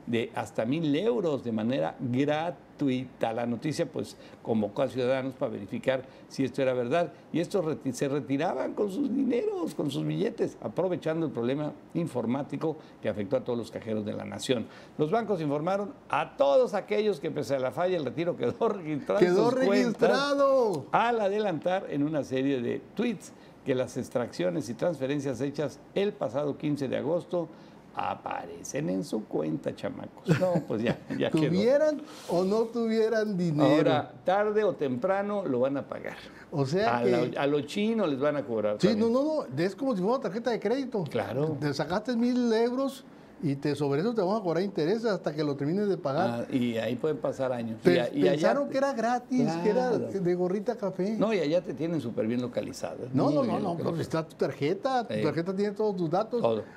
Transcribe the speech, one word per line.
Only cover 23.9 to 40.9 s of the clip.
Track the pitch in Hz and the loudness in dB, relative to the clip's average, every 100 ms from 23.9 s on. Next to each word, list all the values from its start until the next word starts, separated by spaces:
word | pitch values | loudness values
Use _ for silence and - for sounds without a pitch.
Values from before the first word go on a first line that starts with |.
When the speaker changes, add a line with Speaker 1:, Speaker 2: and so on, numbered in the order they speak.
| - | -4
Speaker 1:
extracciones | 104 127 113 - 175 170 107 | -4 -2 -4 -2 -2 0 -4
y | |
transferencias | 117 170 170 131 147 139 113 | -2 -2 -2 -2 -2 -2 -2
hechas | 139 143 147 - - | -4 -2 -6 -6 -6
el | 180 202 | -2 -2
pasado | 202 135 127 147 135 | -2 -4 -2 -2 -2
quince | 147 143 131 | -2 0 0
de | 113 | -2
agosto | 117 175 156 175 165 - - - - | 0 -2 0 -4 -4 -10 -20 -20 -12
aparecen | - 95 98 - 90 - 85 - 139 160 | -6 -4 -4 -6 -8 -8 -12 -8 -4 -2
en | 190 | -2
su | 165 226 | -2 -6
cuenta, | 208 151 156 156 - | -4 -4 -2 -4 -6
chamacos. | - 98 87 - - - 147 | -6 -8 -8 -12 -10 0 2
No, | 185 170 - | 4 0 -2
pues | 110 | -2
ya, | 113 - - | 0 -2 -6
Speaker 2:
<laughs> | 139 | -2
Speaker 1:
ya | 135 | 0
quedó. | 160 147 | 2 2
Speaker 2:
¿Tuvieran | 180 220 285 311 294 - - - | 2 4 4 4 0 -8 -16 -2
o | 175 | 0
no | 190 220 | 2 0
tuvieran | 226 233 226 220 220 226 214 190 | 0 0 0 2 2 2 0 0
dinero? | 175 147 151 151 | 0 4 6 6
Speaker 1:
Ahora, | 170 151 - - | 6 4 0 -4
tarde | - 196 214 208 | 0 2 4 4
o | 208 | 2
temprano | - 139 123 185 190 202 208 | 2 -2 0 0 0 0 -2
lo | 175 123 | 0 2
van | 131 139 | 2 0
a | - | -6
pagar. | - - - - - - | -8 -10 -12 -16 -18 -8
Speaker 2:
O | 156 135 | -2 0
sea | 175 220 240 | 2 2 2
Speaker 1:
A | |
Speaker 2:
que | 120 | 4
Speaker 1:
la, | 120 123 - | 4 2 0
a | 143 | 2
lo | 147 | 0
chino | 147 202 214 226 180 | -2 -2 0 2 0
les | 135 | 2
van | 147 147 | 0 0
a | |
cobrar | 123 110 104 107 | -2 0 0 2
Speaker 2:
Sí, | 185 | 2
Speaker 1:
también. | 220 226 | 4 2
Speaker 2:
no, | 240 | 2
no, | 294 311 - | 2 -2 -4
no, | 127 | -2
es | 180 190 | -2 0
como | 269 | -2
si | 214 | 0
fuera | 180 | 0
una | 262 | 0
tarjeta | 208 196 240 | -2 -4 -2
de | 214 | -2
crédito. | 208 262 269 | 0 -2 -2